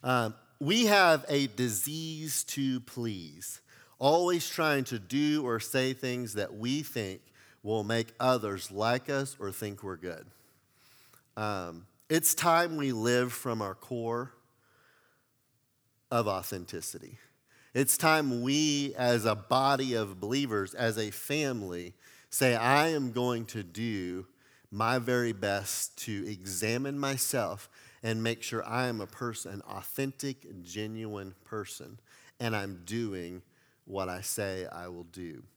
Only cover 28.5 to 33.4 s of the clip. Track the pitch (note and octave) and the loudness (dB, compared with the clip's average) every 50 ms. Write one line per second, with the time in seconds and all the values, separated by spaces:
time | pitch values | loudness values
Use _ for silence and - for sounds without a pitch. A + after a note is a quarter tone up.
28.5 | A#2 A2+ - G#2+ A2+ B2 B2+ B2 A#2 G#2+ G2 F2+ - - C3 A#2+ A2 - - F2+ | -4 -4 -4 -2 -2 -2 0 0 -2 -4 -6 -8 -8 -8 -6 -6 -6 -8 -10 -10
29.5 | G2 G2+ - G2 G2 G2 G2 - - - C3+ C3+ C3+ - - C#3 C3 _ - - | -10 -12 -10 -10 -12 -10 -10 -8 -4 -4 -4 -4 -4 -6 -8 -8 -8 _ -14 -18
30.5 | G2+ F#2 E2+ F2 F2 G#2+ G#2+ G#2+ A2 A2 A2+ A2 G#2 G2+ F#2+ F#2+ F#2+ _ _ - | -16 -16 -16 -10 -8 -6 -6 -6 -6 -8 -8 -6 -8 -8 -8 -10 -14 _ _ -10
31.5 | A2+ G#2+ G2+ - - - C#2 - - A2 _ _ - - - - _ _ B2 A#2 | -8 -8 -8 -8 -12 -14 -14 -16 -18 -20 _ _ -20 -20 -20 -20 _ _ -2 0
32.5 | A2 G#2 G2 G2 F#2+ F2 F2 F2+ G#2+ A#2 A#2 G#2+ G2 F#2 F2 E2+ F2+ F#2 | 0 0 -2 -4 -8 -10 -8 -6 -4 -2 -2 -2 -4 -6 -6 -8 -10 -12